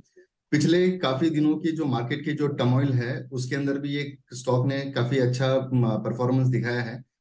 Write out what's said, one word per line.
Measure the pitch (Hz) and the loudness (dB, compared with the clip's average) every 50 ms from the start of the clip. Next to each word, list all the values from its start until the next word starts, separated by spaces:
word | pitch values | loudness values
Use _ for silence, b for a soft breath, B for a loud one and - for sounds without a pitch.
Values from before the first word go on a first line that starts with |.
| - b b b b b _ _ _ _ | -18 b b b b b _ _ _ _
पिछले | 151 143 143 160 165 180 185 185 | 0 2 4 4 4 4 4 2
काफी | 185 180 160 131 131 131 170 156 | 2 0 -2 -2 0 0 0 0
दिनों | 147 151 151 151 156 | 2 2 2 2 2
की | 156 - 165 | 2 -2 -4
जो | 151 151 156 | -2 -2 -2
मार्केट | 139 123 127 131 127 143 - - | -2 -2 -2 -2 -4 -6 -4 -4
की | - | -4
जो | 147 147 147 | -2 -2 -2
टर्मोइल | 139 - - 123 123 123 135 143 143 127 | -2 0 0 2 2 4 4 2 2 0
है, | 120 117 123 147 151 - - | 0 0 -2 -6 -6 -8 -8
उसके | 135 123 123 - 147 | -6 -6 -4 -4 -4
अंदर | 139 143 139 127 | -2 -2 -2 -2
भी | - 143 143 | -2 -4 -4
ये | 143 147 143 143 - - _ _ 123 | -4 -4 -6 -6 -10 -16 _ _ -14
स्टॉक | - - 127 123 123 127 | -6 -2 0 2 2 2
ने | 135 135 139 | 2 0 -2
काफी | 139 139 135 123 120 - 135 | -4 -4 -2 -2 0 0 2
अच्छा, | 135 123 120 123 - 135 131 131 131 131 - 127 | 2 2 2 0 0 0 2 2 0 0 0 0
म, | 123 117 110 107 101 107 | 2 2 2 0 0 -2
परफॉर्मेंस | 110 - - 123 123 127 135 131 | -4 -2 0 0 2 2 2 2
दिखाया | 127 123 104 98 123 120 123 | 2 2 0 0 0 -2 -2
है। | 117 113 113 127 - _ _ _ | -4 -4 -8 -12 -14 _ _ _